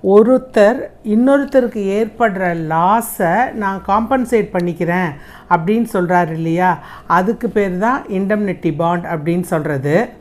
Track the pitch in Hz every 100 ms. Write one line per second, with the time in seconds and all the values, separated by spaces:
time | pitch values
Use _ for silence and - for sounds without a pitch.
0 | 196 202 226 254 254 - 202 262 - -
1 | 220 214 254 277 277 262 240 214 196 202
2 | 220 - 226 185 180 170 160 160 180 220
3 | 226 - 175 190 254 220 202 190 185 202
4 | 226 269 247 226 202 180 175 160 165 175
5 | 175 143 - - - 175 165 220 220 196
6 | 180 180 170 160 165 165 185 165 - -
7 | - 170 190 233 240 214 202 180 220 226
8 | - 190 196 208 208 175 170 147 170 175
9 | 170 165 151 175 180 165 151 143 139 165
10 | 247 -